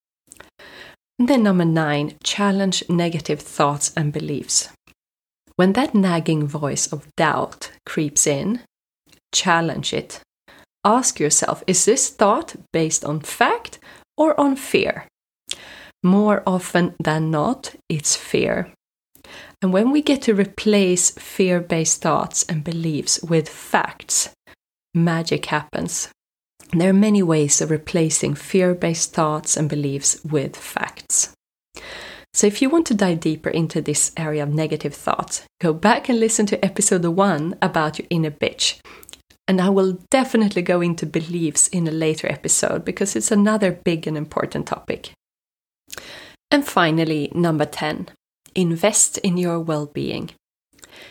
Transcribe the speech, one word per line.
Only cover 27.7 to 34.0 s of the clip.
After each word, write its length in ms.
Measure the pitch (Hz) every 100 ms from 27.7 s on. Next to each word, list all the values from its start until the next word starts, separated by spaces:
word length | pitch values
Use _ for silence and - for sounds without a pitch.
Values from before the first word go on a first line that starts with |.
replacing 640 | 156 - 175 160 - - 147
fear-based 800 | - 190 180 180 170 165 -
thoughts 440 | - 156 151 - -
and 100 | 151
beliefs 560 | 147 143 139 - -
with 320 | 151 151 139 -
facts. 760 | - - - - - - - - _ _ _ - - - - - -
So 120 | - 208
if 160 | 202
you 80 | 262
want 160 | 330 330
to 60 |
dive 280 | 214 190 165
deeper 280 | 165 156 -
into 320 | 165 160 165
this 300 | 147 147